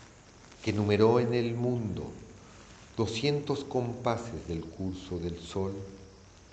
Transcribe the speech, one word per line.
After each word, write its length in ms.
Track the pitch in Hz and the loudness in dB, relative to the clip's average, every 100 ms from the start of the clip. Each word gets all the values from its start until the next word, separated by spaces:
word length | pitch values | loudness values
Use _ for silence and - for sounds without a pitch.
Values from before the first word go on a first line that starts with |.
| - - - - - - | -20 -20 -20 -20 -20 -6
que 80 | 110 | -2
numeró 480 | 101 104 104 110 123 | 2 4 8 8 8
en 140 | 117 | 4
el 200 | 120 117 | 2 2
mundo 560 | 117 123 120 107 85 71 - - - - - - - - - | 0 0 0 -2 -4 -6 -10 -16 -18 -20 -20 -20 -20 -8 -2
doscientos 680 | 110 113 143 147 - 139 | -2 0 0 0 0 -4
compases 840 | - 123 120 117 120 113 - 80 80 | -2 -2 -2 -2 -2 -2 -4 -8 -6
del 180 | 82 | -6
curso 540 | 82 - 95 92 - 87 | -6 -6 -6 -6 -6 -6
del 220 | 85 82 | -4 -6
sol, 320 | - 98 98 101 - - - - - - - | -6 -4 -4 -6 -10 -16 -18 -20 -20 -20 -20